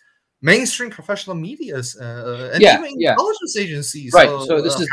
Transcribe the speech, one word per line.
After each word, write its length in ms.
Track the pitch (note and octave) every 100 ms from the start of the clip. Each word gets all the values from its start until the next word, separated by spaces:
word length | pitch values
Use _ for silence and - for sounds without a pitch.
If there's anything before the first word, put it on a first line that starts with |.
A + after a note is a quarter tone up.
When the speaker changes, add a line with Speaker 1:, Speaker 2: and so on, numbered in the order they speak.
| _ _ _ _
Speaker 1:
mainstream 480 | C#3+ A3 B3+ - A#3+
professional 440 | - - G3+ F#3+
medias, 600 | F3 E3 D4+ C4 C3+ B2 -
uh, 500 | A#2+ A#2+ A#2+ A#2+ B2+
and 100 | -
Speaker 2:
Yeah, 160 | - -
Speaker 1:
even 220 | D#4 C4+
Speaker 2:
yeah. 120 | -
Speaker 1:
intelligence 440 | A2+ G4+ A4 F4 -
agencies, 560 | G3 D3 C#3+ D3+ C3
Speaker 2:
Right, 160 | E3 D3
Speaker 1:
uh, 160 | C#3
Speaker 2:
so 160 | C3+ D#3
this 140 | E3
Speaker 1:
uh, 60 | -
Speaker 2:
is, 0 |
this 80 | D#3